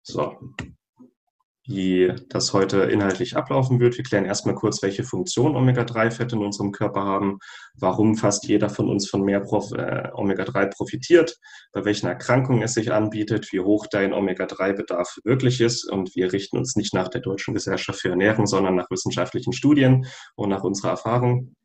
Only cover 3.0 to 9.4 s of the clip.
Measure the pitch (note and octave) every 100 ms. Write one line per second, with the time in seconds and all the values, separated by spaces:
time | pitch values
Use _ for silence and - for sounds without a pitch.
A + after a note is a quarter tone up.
3 | G2+ F#2 F2+ D3+ - C#3 B2+ B2 A#2+ A#2+
4 | B2+ G#2 F#2+ G2+ - F#2+ G#2+ G#2 G2 G2
5 | G#2+ F#2+ F2+ - C#3 C3 B2+ B2 A#2 A2+
6 | A2+ A2+ B2 A2 G#2 G2+ G2+ G2 G#2+ G2+
7 | G2 G2 G2 G2 - - - - F#2 F#2
8 | A2 A2 G#2 G2+ - G#2 G#2 - G#2 G2+
9 | - G2+ G2 G2+